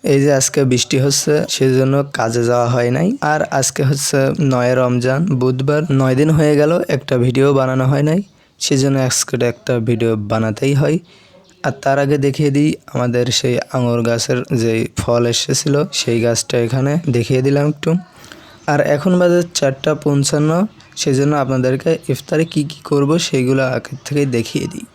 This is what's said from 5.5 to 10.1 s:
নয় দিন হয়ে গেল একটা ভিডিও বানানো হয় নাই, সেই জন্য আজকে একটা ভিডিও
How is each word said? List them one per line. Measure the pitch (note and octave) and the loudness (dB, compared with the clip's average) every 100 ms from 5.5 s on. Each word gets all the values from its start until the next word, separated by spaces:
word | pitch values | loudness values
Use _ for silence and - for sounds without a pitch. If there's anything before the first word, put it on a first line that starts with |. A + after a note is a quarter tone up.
| B2+ C3+ D3 D#3 C3+ | 0 0 0 0 2
নয় | C3 C3 | 2 2
দিন | D3+ D#3+ | 2 4
হয়ে | D3+ D3 | 4 4
গেল | D3 E3+ - C#3+ | 2 0 0 -4
একটা | - B2+ | -2 0
ভিডিও | B2 B2 C#3 C#3 | 2 2 2 4
বানানো | C3 C3 C3 | 2 0 2
হয় | C#3+ D3+ | 2 2
নাই, | E3 G3+ _ _ _ | 0 -4 _ _ _
সেই | - C#3 | -2 0
জন্য | C3+ C#3 B2+ | 2 0 0
আজকে | - - B2+ A#2+ | -2 -4 -2 -2
একটা | A#2 - B2 A2+ | -4 -4 -2 0
ভিডিও | A#2 A2+ | 0 0